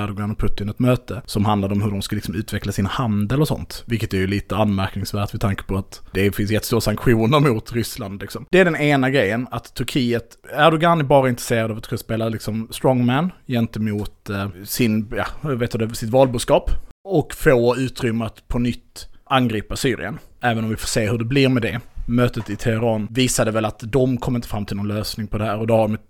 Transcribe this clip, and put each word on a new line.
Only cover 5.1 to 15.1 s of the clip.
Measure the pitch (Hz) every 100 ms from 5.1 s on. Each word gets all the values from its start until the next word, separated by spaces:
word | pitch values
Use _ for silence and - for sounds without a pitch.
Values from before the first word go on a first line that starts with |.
| 101 101
med | 117
tanke | 104 98
på | - 95
att | - - -
det | 92 98 92
finns | 104
jättestora | 107 - 117
sanktioner | 107 104 - 113 110 151
mot | 147 110 -
Ryssland, | 117 110 - 98 98
liksom. | 101 - -
Det | 180
är | 180
den | 151
ena | 147 143 131
grejen, | 139 98 113 127
att | 117 - -
Turkiet, | 123 147 120 117 - - - 131
Erdogan | 151 160 170 165
är |
bara | 135 143 131
intresserad | 120 - 117 113
av | 113
att | -
kunna | 113
spela, | - 113 113
liksom, | 110 - 110 113
strongman | - 143 127 120 131 180 - -
gentemot, | 123 113 107 107 104 101 - -
eh, | 98 98 87 101
sin, | - 120 110 107